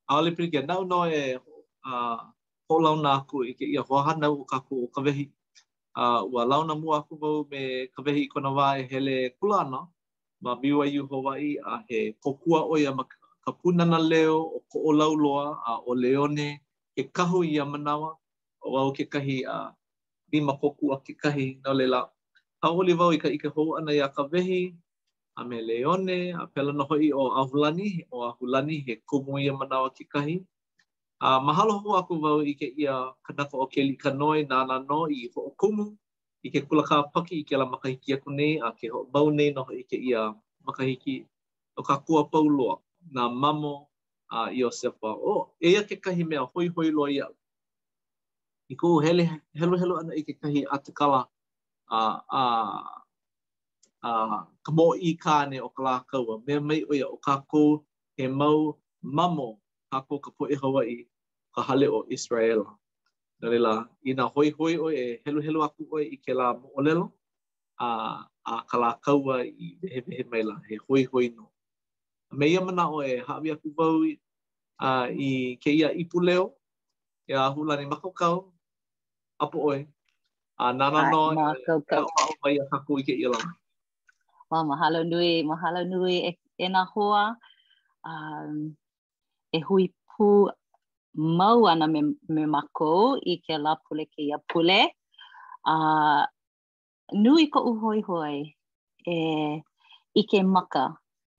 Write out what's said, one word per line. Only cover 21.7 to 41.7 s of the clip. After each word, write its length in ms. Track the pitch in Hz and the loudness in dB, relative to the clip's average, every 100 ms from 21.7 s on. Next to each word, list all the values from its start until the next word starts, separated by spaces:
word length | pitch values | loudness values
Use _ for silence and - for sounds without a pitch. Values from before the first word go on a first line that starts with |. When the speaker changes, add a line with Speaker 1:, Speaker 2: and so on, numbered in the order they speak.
Speaker 1:
leila, 380 | 135 131 123 - _ _ _ _ _ | 2 2 0 -2 _ _ _ _ _
hauholi 300 | 160 170 185 | 0 2 2
wau 200 | 170 175 | 4 4
i 40 | 156 | 2
ka 120 | 156 | 0
ʻike 200 | 147 147 156 | -4 -4 -2
hou 220 | 160 147 | -2 -4
ana 160 | 156 | -2
ia 160 | 147 139 | 0 0
ka 180 | 147 139 | -2 -2
wehi. 480 | 175 185 185 180 170 _ _ _ _ _ - | -2 0 -2 -4 -8 _ _ _ _ _ -14
A 60 | 120 | -10
me 160 | 117 | -8
Leone, 760 | 113 117 139 185 185 180 180 165 | -4 -2 0 0 0 -4 -4 -8
a 120 | - | -8
pela 240 | 143 143 | -4 -4
no 100 | 143 | -4
hoʻi 280 | 139 151 151 | -2 2 2
o 180 | 139 127 123 | 2 0 0
Ahulani, 640 | 135 143 151 170 208 170 - | 0 2 0 0 -4 -6 -8
o 160 | 123 120 | -8 -8
Ahulani 560 | - 123 131 147 156 131 | -8 -2 -2 -2 -6 -6
he 100 | 113 - | -10 -4
kumu 320 | 143 135 139 | -4 -2 -2
ia 140 | 139 | -2
manawa 360 | 135 135 131 131 | -4 -4 -2 -4
kekahi. 520 | - - 147 147 180 185 _ _ _ _ _ _ _ | -6 -8 -4 -4 -6 -8 _ _ _ _ _ _ _
A 200 | 131 131 | 2 2
mahalo 400 | 143 156 220 202 | 2 2 2 0
hou 160 | 208 190 | 0 0
aku 240 | 180 165 | 0 -2
wau 200 | 151 151 | 0 2
i 100 | 143 143 | 0 -4
ke 120 | 143 143 | -8 -4
ia 380 | 139 131 131 - | -2 -2 -6 -12
kanaka 320 | - 139 143 131 | -12 -8 -6 -4
o 120 | 135 | -2
ke 160 | 143 | 0
lika 280 | 139 127 143 | -2 -2 -4
noi 320 | 135 147 156 | 0 2 2
nā 200 | 143 131 131 | 2 0 0
nā 120 | 131 135 | -4 -2
no 200 | 151 160 | -2 -2
i 220 | 135 120 | -4 -8
hoʻokumu. 540 | - 147 - 208 208 208 214 _ _ _ _ - | -10 -12 -2 0 0 -6 -10 _ _ _ _ -4
I 40 | |
ke 100 | 147 139 | -4 0
kulakā 440 | 156 - 151 143 | 0 2 0 0
paki 280 | 175 170 170 | -4 -4 -8
i 20 | |
ke 140 | 143 139 | -2 -2
la 80 | 127 | -2
makahiki 480 | 123 131 131 - 135 | -4 -6 -6 -4 -4
aku 160 | 139 | -4
nei, 280 | 143 151 156 | -2 0 0
a 120 | 117 | -4
ke 200 | - 113 | -6 -8
hoʻomau 400 | 123 - 139 151 | -8 -2 2 4
nei 180 | 147 147 | 4 2
no 120 | 139 | 0
hoʻi 200 | 131 127 - | -8 -12 -8
ke 100 | - | -4
ia 380 | 127 110 110 107 _ _ - | 0 0 -2 -6 _ _ -12
makahiki 580 | - 131 127 143 - - _ _ _ _ | -4 -4 -4 -6 -8 -12 _ _ _ _